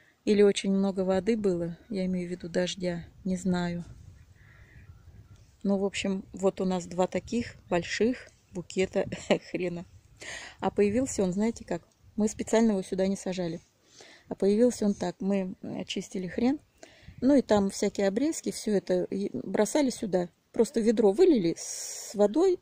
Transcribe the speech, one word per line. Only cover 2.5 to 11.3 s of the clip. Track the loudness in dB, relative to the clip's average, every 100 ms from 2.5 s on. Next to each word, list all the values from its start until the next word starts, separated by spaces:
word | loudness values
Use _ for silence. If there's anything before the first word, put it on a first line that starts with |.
| -2 -2 -2 -6 -6 -10 -10
не | -6 -2
знаю. | 0 0 -2 -6 -10 -18 -20 -20 -20 _ -20 -20 -20 -20 -20 -20 -20 -20 -20 -20 -20 _
Ну, | -2 0
в |
общем, | -2 -2 -4 -4 -8
вот | -2 -2 0
у | -2
нас | -2 -4
два | -2 0
таких | -2 -4 -6 -6 -12 -4
больших | -4 -2 0 0 -2 -10 _ _
букета | -14 -8 -4 -2 -2 -4 -6 0
<laughs> | -2 0
хрена. | -6 -6 -6 -12 -20 _ _ -16 -14 -16 -6
А | -4
появился | 2 2 2 -2 0
он, | 0